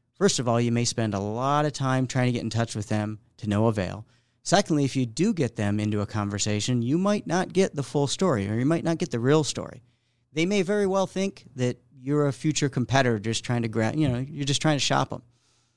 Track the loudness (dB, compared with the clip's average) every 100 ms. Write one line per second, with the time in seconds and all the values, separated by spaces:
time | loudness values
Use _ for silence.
0 | _ 0 0 2 2 2 2 0 0 0
1 | 0 0 -2 -2 0 2 0 -2 0 0
2 | 0 0 0 0 -2 -2 -2 -2 -2 -2
3 | -2 -6 _ _ 0 2 2 2 -2 -6
4 | -14 _ _ _ 2 2 4 2 0 0
5 | -2 0 0 2 -2 -2 -2 0 0 -2
6 | -2 -2 -2 -2 -2 -2 0 0 0 0
7 | 2 0 0 -2 0 0 0 -2 -2 0
8 | 0 0 0 0 0 0 0 0 0 -4
9 | -4 -2 2 2 2 -4 -8 -12 -20 _
10 | _ _ _ -2 0 2 0 0 2 0
11 | 0 -2 -4 -4 -12 -2 -2 -2 _ -12
12 | -2 0 0 0 -2 0 0 0 2 4
13 | 4 2 0 -4 -2 -2 -2 0 0 0
14 | 0 0 -4 -6 -2 0 2 2 2 0
15 | 0 -6 -16 _ _ _ _